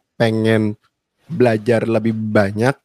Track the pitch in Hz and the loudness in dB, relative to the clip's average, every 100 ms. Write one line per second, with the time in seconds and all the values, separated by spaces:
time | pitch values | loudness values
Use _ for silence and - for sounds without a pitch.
0 | _ - 117 110 110 110 107 107 _ _ | _ -2 0 0 2 2 0 -6 _ _
1 | _ _ - 113 123 110 107 113 110 113 | _ _ -8 0 2 2 0 0 0 -2
2 | 113 110 110 107 98 104 123 - | -2 -4 -2 0 0 0 -2 -2